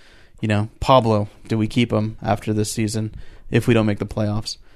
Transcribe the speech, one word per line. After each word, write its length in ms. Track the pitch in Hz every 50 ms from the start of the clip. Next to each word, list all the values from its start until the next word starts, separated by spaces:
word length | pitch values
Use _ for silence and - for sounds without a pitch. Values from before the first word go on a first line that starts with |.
| - - - - - - - -
you 60 | - 107
know, 220 | 104 104 107 113 - -
Pablo, 500 | - - 131 131 117 117 110 104 104 104 - - - -
do 100 | 113 113
we 100 | 107 107
keep 240 | - 123 120 117 117
him 240 | 110 107 110 110 -
after 300 | - 110 104 104 - - 107
this 180 | 107 107 -
season 440 | - - 110 107 113 113 110 107 - - - - - - - -
if 180 | - 120 107 -
we 60 | 120
don't 120 | 113 110
make 140 | 107 101 101
the 60 | -
playoffs? 520 | 107 - - 107 104 104 110 - - - - - - -